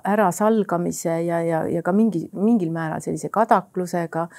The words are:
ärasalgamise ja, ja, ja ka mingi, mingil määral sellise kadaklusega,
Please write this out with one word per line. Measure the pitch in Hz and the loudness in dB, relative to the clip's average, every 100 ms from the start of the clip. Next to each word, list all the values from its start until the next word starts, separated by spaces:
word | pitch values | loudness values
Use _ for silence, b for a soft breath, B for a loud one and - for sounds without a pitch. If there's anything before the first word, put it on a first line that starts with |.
ärasalgamise | - 208 190 175 214 226 202 175 175 165 175 165 | 0 2 2 2 2 2 0 -2 -2 -4 -2 -2
ja, | 170 170 | 0 0
ja, | 165 165 | 0 0
ja | - 170 | 0 -2
ka | 175 | 0
mingi, | 196 226 170 - | 2 2 0 -4
mingil | - 208 233 165 | -2 2 2 0
määral | 165 160 156 | -4 -4 -6
sellise | 165 156 151 | -6 -6 -4
kadaklusega, | 196 226 208 185 185 175 175 165 165 170 | 0 4 2 2 -6 -4 -2 -2 -4 -6